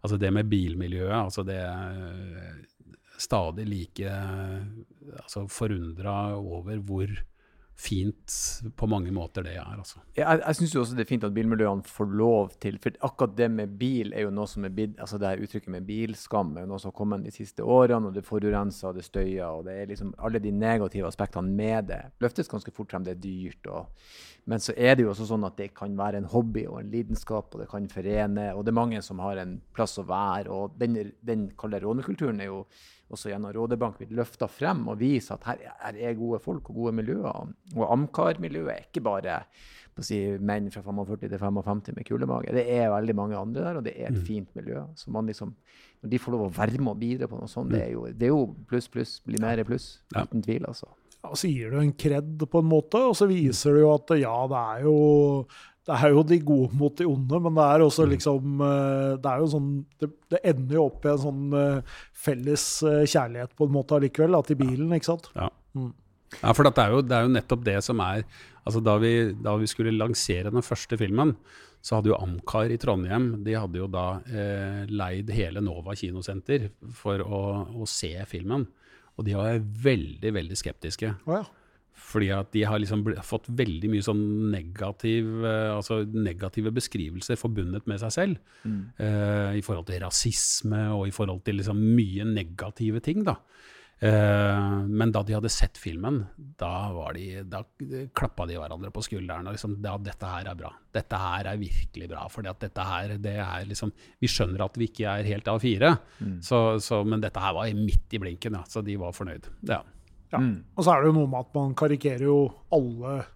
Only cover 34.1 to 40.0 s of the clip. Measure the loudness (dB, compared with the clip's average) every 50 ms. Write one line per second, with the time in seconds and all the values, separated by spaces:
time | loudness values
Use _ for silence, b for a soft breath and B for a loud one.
34.1 | -4 -4 -4 -4 -4 -6 -6 -6 -4 -4 -2 -2 -2 -2 -2 -6 -4 0 2 2
35.1 | 2 2 0 -4 -12 -10 -6 -8 -8 -8 -10 -20 -18 -12 -12 -12 -8 -6 -4 -4
36.1 | -4 -4 -2 -4 -4 -4 -4 -6 -8 -8 -8 -10 -8 -4 -2 -2 -2 -2 -2 -2
37.1 | -2 -2 -2 -4 -6 -6 -8 -12 -14 _ _ -10 -4 -2 0 2 2 2 2 0
38.1 | 0 0 2 2 2 0 -4 -6 -6 -6 -4 -6 -6 -8 -10 _ _ -2 -2 0
39.1 | -2 0 -2 -4 -4 -6 -6 _ b b b b b b b b _ -12